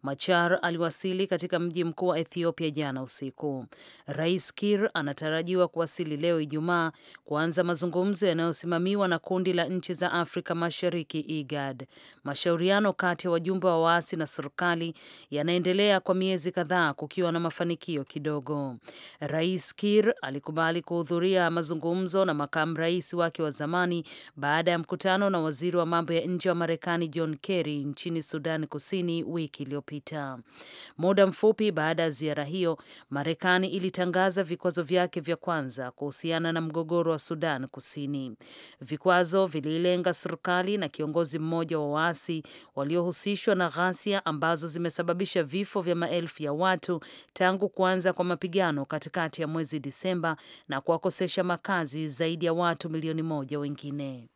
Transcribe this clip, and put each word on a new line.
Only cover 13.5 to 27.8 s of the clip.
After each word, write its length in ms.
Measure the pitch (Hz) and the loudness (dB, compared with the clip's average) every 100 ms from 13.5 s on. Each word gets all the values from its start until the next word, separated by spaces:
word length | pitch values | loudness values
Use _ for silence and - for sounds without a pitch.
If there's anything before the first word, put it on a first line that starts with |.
| 190 180 | 2 4
wa 140 | 165 | 4
waasi 340 | 165 170 165 170 | 6 4 2 -2
na 120 | 156 | -2
serikali 680 | - 143 - 175 170 165 - - - - | -4 -6 -2 0 0 -2 -8 -18 -20 -6
yanaendelea 680 | 143 156 175 180 185 208 190 | -2 2 2 2 4 4 4
kwa 160 | - 185 | 4 0
miezi 360 | 190 185 165 | 2 0 -2
kadhaa 420 | 180 160 180 160 | -2 0 2 2
kukiwa 380 | - 151 - 175 | 0 -6 -2 0
na 80 | 170 | 0
mafanikio 640 | 170 - 170 165 - 151 | -2 -2 -2 -2 -4 -6
kidogo. 720 | 135 151 147 147 127 147 135 120 - - - - | -4 -6 -4 -4 -4 -4 -4 -8 -16 -20 -20 -10
Rais 560 | 147 156 170 185 - - | -4 0 0 2 0 0
Kiir 380 | 208 208 208 - | 4 6 4 0
alikubali 600 | 135 139 - 156 160 170 | -4 -6 -4 0 2 0
kuhudhuria 680 | - 170 156 170 185 185 175 | -2 -4 0 0 2 4 4
mazungumzo 760 | 170 156 165 160 180 185 190 185 | 2 0 -2 0 0 0 2 2
na 80 | |
makamu 420 | 147 143 165 156 160 | 0 -2 0 0 0
rais 380 | 165 180 - | 0 0 -2
wake 300 | 175 165 - | 0 0 0
wa 60 | 156 | -4
zamani 540 | 139 151 175 175 170 160 - - - | -2 -2 0 0 0 -4 -16 -18 -4
baada 360 | 143 151 170 | 2 2 4
ya 60 | 170 | 0
mkutano 520 | 165 180 190 190 202 | -2 -2 2 4 4
na 100 | 185 | 2
waziri 380 | 156 143 175 175 | 0 0 0 2
wa 80 | 165 | 2
mambo 280 | 170 165 | 0 2
ya 120 | 165 180 | -2 0
nje 240 | 180 185 | 0 0
wa 60 | 170 | 2
Marekani, 520 | 165 165 - 170 165 | 0 -2 0 0 0
John 300 | 156 160 151 | -2 -4 -4
Kerry, 460 | - 185 151 147 | -2 -2 0 -2